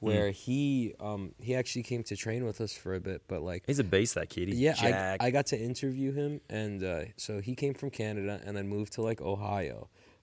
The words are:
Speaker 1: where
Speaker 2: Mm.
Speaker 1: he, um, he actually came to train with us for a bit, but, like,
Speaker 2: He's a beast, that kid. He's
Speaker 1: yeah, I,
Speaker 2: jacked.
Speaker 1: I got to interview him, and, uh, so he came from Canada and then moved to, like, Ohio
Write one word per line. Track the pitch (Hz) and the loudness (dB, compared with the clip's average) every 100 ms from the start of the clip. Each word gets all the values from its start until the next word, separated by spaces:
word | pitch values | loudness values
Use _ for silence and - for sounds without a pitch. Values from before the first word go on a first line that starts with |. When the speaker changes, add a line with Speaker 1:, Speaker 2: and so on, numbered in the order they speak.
Speaker 1:
where | 110 107 101 | 4 4 4
Speaker 2:
Mm. | |
Speaker 1:
he, | 95 - 135 143 135 113 - | 0 0 2 4 2 0 -2
um, | 104 104 95 - | -6 -4 -6 -6
he | 113 127 | -2 0
actually | 120 123 | 0 -4
came | 117 120 | -2 -4
to | 110 101 | -4 -4
train | 113 120 | -2 -2
with | 120 101 | -2 -2
us | 110 | -6
for | - - 92 | -6 -4 -4
a | |
bit, | 95 87 - | -4 -6 -6
but, | 90 | -4
like, | 85 87 - | -4 -2 2
Speaker 2:
He's | 143 | 2
a | |
beast, | 98 95 117 - | 6 6 6 2
that | - | -2
kid. | - 90 | -2 0
He's | 120 | 4
Speaker 1:
yeah, | 147 - | 4 6
I, | 117 | 4
Speaker 2:
jacked. | 95 95 98 | 4 2 2
Speaker 1:
I | 123 | 4
got | 139 139 | 4 2
to | 117 | 0
interview | 117 127 139 131 135 | -2 -2 -2 0 0
him, | 139 143 147 - | 0 -2 -4 -6
and, | 107 107 101 | -4 -2 -2
uh, | 92 82 80 - | -2 -2 -4 -8
so | - 104 | -6 -4
he | 101 123 | -4 0
came | 143 131 | 0 0
from | 139 | -4
Canada | - 107 107 98 101 | -4 -2 -2 -4 -4
and | 101 101 | -6 -4
then | 98 | -2
moved | 104 107 | -2 -2
to, | - | -2
like, | 113 113 | 0 0
Ohio | 78 101 104 101 78 55 - _ - - | 0 0 0 0 0 -4 -12 _ -20 -12